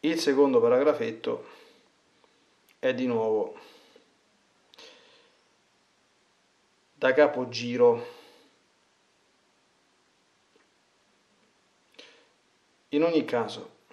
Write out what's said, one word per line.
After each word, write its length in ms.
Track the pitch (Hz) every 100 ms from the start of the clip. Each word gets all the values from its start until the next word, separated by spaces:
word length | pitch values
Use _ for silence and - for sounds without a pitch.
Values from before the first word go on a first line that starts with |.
Il 200 | 151 165
secondo 400 | 147 135 143 123
paragrafetto 840 | 117 123 147 139 113 110 - - - - - _ _ _ _ _ _ _ _ _ _ _
è 140 | 131
di 140 | 123 127
nuovo 520 | 117 110 107 95 - - - _ - _ _ _ _ _ _ _ - - - - _ _ _ _ _ _ _ _ _ _ _ _ _ _ _ _ _ _
da 220 | _ 135
capogiro. 960 | 131 147 127 123 117 120 120 120 117 117 - - - _ _ _ _ _ _ _ _ _ _ _ _ _ _ _ _ _ _ _ _ _ _ _ _ _ _ _ _ _ _ _ _ _ _ _ - - _ _ _ _ _ _ _ _
In 120 | 147
ogni 220 | 165 165
caso, 480 | - 120 107 90 - _ _